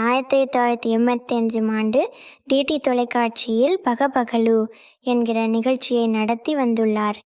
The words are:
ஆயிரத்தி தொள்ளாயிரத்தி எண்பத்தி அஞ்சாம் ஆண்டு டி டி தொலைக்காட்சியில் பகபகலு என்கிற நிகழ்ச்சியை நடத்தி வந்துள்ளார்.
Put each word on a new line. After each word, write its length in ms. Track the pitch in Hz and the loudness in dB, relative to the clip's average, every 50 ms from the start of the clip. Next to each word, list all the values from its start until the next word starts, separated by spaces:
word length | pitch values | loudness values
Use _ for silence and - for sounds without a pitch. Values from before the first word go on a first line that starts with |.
| 220 | 0
ஆயிரத்தி 360 | 233 247 262 254 254 269 269 269 | 2 0 0 0 2 2 2 2
தொள்ளாயிரத்தி 460 | 254 269 254 240 240 240 233 - 226 226 | 2 0 0 2 2 0 -2 -2 0 0
எண்பத்தி 400 | 226 240 247 247 240 240 - 240 233 | 2 2 0 0 -2 -4 -4 -4 -2
அஞ்சாம் 340 | 226 226 226 226 220 220 | -2 -2 -2 -2 -2 -2
ஆண்டு 300 | 220 220 220 220 214 262 359 480 - - - - - - _ - | 0 0 -2 0 2 0 0 0 -4 -12 -20 -20 -20 -20 _ -2
டி 120 | 269 269 285 | 0 0 0
டி 140 | - 311 285 | 0 -2 -2
தொலைக்காட்சியில் 1000 | - 269 247 247 247 240 - 247 233 226 226 - - 240 220 226 254 302 370 381 | 0 0 0 0 0 0 0 0 0 0 -2 -4 -4 -2 0 2 2 2 2 0
பகபகலு 760 | - 262 240 233 277 285 269 262 240 226 - 233 226 226 226 220 220 220 - - - - _ _ _ | 0 -2 0 0 0 0 0 -2 -2 0 0 0 2 2 2 2 0 -2 -6 -14 -20 -20 _ _ _
என்கிற 340 | 247 247 240 233 226 226 226 226 220 | -2 0 0 0 0 0 0 0 0
நிகழ்ச்சியை 580 | 226 226 226 254 262 254 - - 240 240 233 226 | 0 0 0 0 0 -2 -2 -2 0 0 2 0
நடத்தி 440 | 220 220 214 214 233 233 233 - 311 | 0 0 0 0 -2 -2 -2 -4 -2
வந்துள்ளார். 640 | 285 262 240 226 220 226 220 214 214 214 208 208 - - | 0 0 0 0 2 2 0 0 0 -2 -2 -4 -6 -10